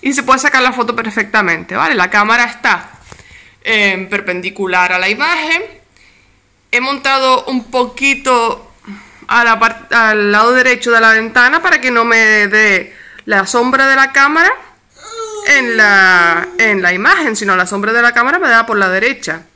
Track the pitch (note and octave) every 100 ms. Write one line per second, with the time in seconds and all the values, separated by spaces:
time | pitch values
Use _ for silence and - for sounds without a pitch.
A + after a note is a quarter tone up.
0 | C4 C#4+ B3+ C4 D4 C4 B3+ B3+ A3+ A#3
1 | A3+ G#3 G#3 A3 F#3+ E3 E3+ F3+ D#3 B3+
2 | F3+ G#3 G#3 A#3 A#3+ - B3+ F3+ - -
3 | - - - - - _ - A3 G3+ F#3
4 | F#3 G3+ G3+ F3+ F3+ G3 F#3+ F3+ F3+ F#3
5 | F#3 G#3+ D4+ E4+ D#4 E4 A4 - _ _
6 | _ _ _ _ _ _ _ A#3+ B3+ C#4
7 | C4+ C4+ C4 B3+ - B3+ A3+ B3+ B3 -
8 | C#4 C4+ C4 B3 A3+ - - _ - G3+
9 | - - - A#3 A#3 A3 A3+ A3+ - A#3
10 | A3 G#3+ G#3 G#3 A3+ B3+ B3 B3 B3 A#3
11 | A3+ A3 A3 A#3 B3 D#4 F4 D#4+ B3 A#3+
12 | A#3 A3+ A3 G#3+ G#3 G#3+ G#3+ F#3+ F3 -
13 | - - - G#3 F#3+ A#3+ B3 B3+ C4+ C4+
14 | C4+ C4+ C#4 D#4 F4 B4+ - _ _ _
15 | A4 A4+ A4 G#4+ G#4 C#4+ A#3+ A3 G#3+ G3
16 | F#3 F3+ E3+ E3+ F3 F3+ A3+ G3+ F3+ F3+
17 | A#3+ F#4+ D4+ G#3+ G3+ F#3 F#3 G3+ G#3 A3+
18 | A#3+ A#3+ B3 E4+ E4 A3+ A3+ G#3+ F#3+ F#3
19 | A3+ C#4 - D#3+ E3